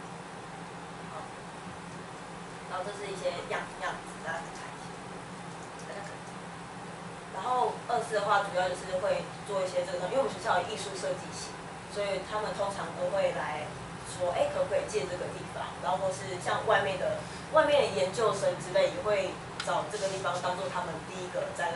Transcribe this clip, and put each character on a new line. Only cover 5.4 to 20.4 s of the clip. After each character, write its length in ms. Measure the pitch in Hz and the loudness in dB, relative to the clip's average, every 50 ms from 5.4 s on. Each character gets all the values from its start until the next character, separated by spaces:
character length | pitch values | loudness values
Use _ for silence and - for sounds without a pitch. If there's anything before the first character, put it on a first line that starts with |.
| - - - - - - - - - | -10 -10 -10 -10 -10 -10 -10 -10 -8
大 80 | - - | -6 -6
家 80 | 202 202 | -6 -6
可 80 | - | -6
以 80 | - - - | -8 -8 -8
看。 80 | - - - - - - - - - - - - - - - - - - - - - | -10 -10 -10 -10 -10 -10 -10 -10 -10 -10 -10 -8 -8 -8 -8 -8 -8 -10 -10 -10 -8
然 160 | - 262 - | -6 -4 0
后 320 | 247 254 247 247 214 - - - | 4 6 6 6 4 4 0 0
二 160 | - 240 240 226 | 2 2 2 2
四 160 | - 220 208 | 2 2 2
的 80 | 196 | 4
话， 160 | 208 208 196 190 | 6 6 6 6
主 160 | - 170 180 | 4 2 4
要 80 | 185 | 4
就 80 | 185 180 | 4 2
是 240 | - - 185 185 180 208 | 0 -2 -2 0 2 4
会 160 | 196 180 175 170 - - - - | 4 2 2 0 -4 -8 -8 -6
做 160 | - 202 190 185 | -2 0 0 0
一 80 | 185 | 2
些 160 | - - - | 2 2 0
这 80 | 180 - | 2 0
个 80 | 262 262 | 0 0
东 80 | - | 2
西， 40 | - | 4
因 40 | 269 | 4
为 40 | 269 | 4
我 40 | |
们 80 | - - | 2 0
学 80 | - - | -2 2
校 160 | 196 160 180 | 4 4 4
有 80 | 175 | 4
艺 80 | - 214 | 2 -2
术 160 | 196 - 202 190 185 | -4 -4 -4 -4 -2
设 160 | - 196 180 | -2 -2 -2
计 160 | - - - | -2 -4 -8
系， 240 | - - - - - - - - - - - - - | -8 -8 -8 -8 -8 -8 -10 -10 -10 -10 -10 -6 -2
所 80 | 202 202 | 0 0
以 240 | 196 196 185 180 | 2 2 0 0
他 160 | - 202 214 214 | 0 -2 0 0
们 80 | 190 180 190 | 0 0 0
通 160 | 196 196 - | 0 0 0
常 160 | - 170 - 165 185 | -2 -4 -4 -2 0
都 160 | 180 180 190 | 0 2 4
会 240 | 196 185 170 - - | 4 4 4 4 2
来 320 | - - - - - 131 - - - - - - - - - | 0 -2 -2 -2 -4 -6 -6 -8 -8 -8 -8 -8 -8 -8 -2
说， 160 | - 180 175 165 | 0 0 2 4
哎， 160 | - 190 - - | 4 2 2 4
可 120 | 190 185 | 2 0
不 80 | - 208 | 2 2
可 40 | |
以 60 | - - - | 0 0 2
借 160 | - 214 - | 0 0 0
这 80 | - - | 0 -2
个 160 | - - - - | -4 -4 -4 -4
地 80 | 180 - 160 - | -6 -8 -6 -6
方？ 100 | 156 147 - - - - | -6 -6 -6 -6 -4 0
然 80 | 175 180 | 0 2
后 60 | 185 | 2
或 100 | 196 190 | 2 0
是 320 | 185 - 190 190 185 - | 0 0 -4 -4 -4 -4
像 260 | - 185 - - - | 0 0 0 0 4
外 140 | - 202 190 | 6 6 6
面 180 | 202 196 - - | 6 4 2 2
的、 220 | - - - - - - - - - - - | 0 0 0 0 -4 -6 -8 -8 -8 6 8
外 120 | 311 302 | 8 8
面 200 | 285 294 277 226 | 10 8 8 6
的 20 | - - | 6 4
研 180 | - - - - | 4 2 2 4
究 200 | 233 226 208 190 | 4 4 4 4
生 240 | - 196 180 180 | 4 4 2 2
之 160 | - - 180 - | 2 -2 2 4
类， 180 | 196 180 180 - | 6 6 6 4
也 0 | - - | 2 2
会 260 | 208 208 196 185 175 - - - - - - - | 4 4 4 4 0 -2 -4 -8 -8 -6 -4 -2
找 200 | - - 214 - - - | 0 2 2 0 0 -2
这 60 | 208 | -2
个 100 | 190 196 | 0 0
地 100 | 190 185 - | 0 0 0
方 80 | - 175 180 | 0 0 2